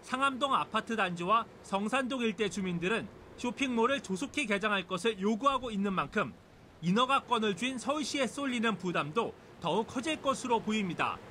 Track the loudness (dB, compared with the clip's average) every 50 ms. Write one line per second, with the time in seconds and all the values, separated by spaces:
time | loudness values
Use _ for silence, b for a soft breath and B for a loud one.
0 | -8 -6 -2 2 2 2 2 2 0 2 2 2 0 0 -2 -4 -2 0 0 0
1 | 0 0 0 -2 0 4 4 2 2 0 -10 -20 -10 -2 -2 0 0 2 2 0
2 | 0 0 0 0 0 0 2 2 0 0 0 -2 -2 -2 -2 0 0 0 0 0
3 | -2 -4 -12 -16 -20 -20 -16 -4 -4 -4 -2 0 -2 0 2 4 4 4 4 2
4 | 0 -2 -4 -2 -4 -4 -2 -4 0 0 0 0 2 2 0 0 0 -2 -4 -2
5 | 0 0 0 2 2 0 0 4 2 2 2 2 -2 -2 -2 0 0 0 0 0
6 | -2 0 0 -2 -2 -2 -4 -12 -20 -20 -20 -20 -20 -20 -18 -4 0 2 4 4
7 | 4 4 2 0 2 2 0 2 2 2 0 0 -2 -4 -4 -4 -2 -2 0 0
8 | 0 -2 0 0 0 -2 -2 -4 -4 -2 -2 0 0 0 0 0 -2 -2 0 0
9 | -2 0 0 -2 -2 -2 -4 -10 -18 -20 -18 -6 -2 0 2 2 0 0 -4 -4
10 | -2 -2 -4 -2 0 -2 -2 0 0 2 2 2 2 2 0 0 0 -2 -2 -2
11 | -2 -2 -2 -6 -10 -16